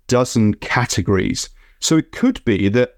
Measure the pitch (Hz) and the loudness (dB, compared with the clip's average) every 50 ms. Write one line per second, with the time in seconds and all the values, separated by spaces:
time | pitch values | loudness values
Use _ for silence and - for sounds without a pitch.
0 | _ - 123 123 127 - - 120 110 104 107 - - - - 127 120 - - 104 | _ -2 0 0 0 0 2 2 2 2 0 -2 -4 -4 -2 -2 -2 -2 -2 -2
1 | 90 - 98 92 - - - - - - - - - _ _ _ - - 160 160 | -2 0 0 0 0 -2 -4 -6 -8 -12 -14 -20 -20 _ _ _ -2 0 0 0
2 | 156 - - - 233 262 - - - 120 104 92 98 98 104 123 123 - - | 0 -2 -4 -2 -2 -2 -2 -2 -2 -2 0 0 0 0 2 2 0 0 -2